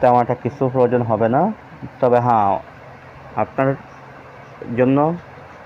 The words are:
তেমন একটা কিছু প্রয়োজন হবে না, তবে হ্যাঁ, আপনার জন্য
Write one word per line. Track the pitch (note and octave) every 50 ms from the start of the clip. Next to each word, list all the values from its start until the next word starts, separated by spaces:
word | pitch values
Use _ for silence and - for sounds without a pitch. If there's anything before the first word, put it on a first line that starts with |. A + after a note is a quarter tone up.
তেমন | - B2 B2 A#2+
একটা | A#2+ A#2 B2
কিছু | - - A#2+ - - C#3 B2+
প্রয়োজন | B2 C3 B2 B2 B2 B2
হবে | A#2+ A2+ A2+ G#2 A2+ A2
না, | B2 C#3+ F3 A3 G#3+ - - - - - - - - -
তবে | - B2 B2 A#2+
হ্যাঁ, | A#2+ B2 A#2 A2 G#2 G2 F#2+ - - - - - - - - - - - - - - - -
আপনার | - A2 - - - C3+ C3+ C#3 - - - - - - - - - - - - - - - - - - - A#2
জন্য | A2+ B2+ B2+ C3+ C#3+ D3 D#3+ E3+ F3 - - - - - - - - -